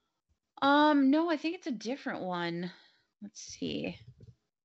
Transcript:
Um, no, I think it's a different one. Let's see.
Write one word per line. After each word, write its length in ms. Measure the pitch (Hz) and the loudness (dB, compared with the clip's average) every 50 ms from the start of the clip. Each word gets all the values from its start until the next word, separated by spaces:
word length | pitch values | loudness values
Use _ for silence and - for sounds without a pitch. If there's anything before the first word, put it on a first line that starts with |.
| _ _ _ _ _ _ _ _ _ _ _ - - | _ _ _ _ _ _ _ _ _ _ _ -2 2
Um, 480 | 277 285 294 302 302 302 285 269 262 | 4 6 6 6 6 6 6 6 6
no, 200 | 277 311 330 349 | 4 4 4 2
I 60 | 320 | 0
think 200 | 285 - 320 349 | -2 -2 -6 -6
it's 100 | 359 - | -6 -8
a 60 | 339 247 | -8 -8
different 500 | 208 - 214 269 285 - 262 190 - 180 | -6 -6 -8 -8 -8 -8 -8 -8 -6 -6
one. 500 | 185 180 175 170 170 170 170 180 180 180 - _ _ _ _ _ _ _ _ | -6 -4 -4 -4 -4 -4 -4 -6 -8 -10 -14 _ _ _ _ _ _ _ _
Let's 200 | 208 202 - - | -20 -18 -16 -18
see. 580 | - - - - - - - - - 185 175 - - - - _ - - - _ _ _ _ _ | -18 -16 -12 -8 -8 -6 -6 -6 -6 -8 -10 -12 -16 -20 -20 _ -20 -20 -20 _ _ _ _ _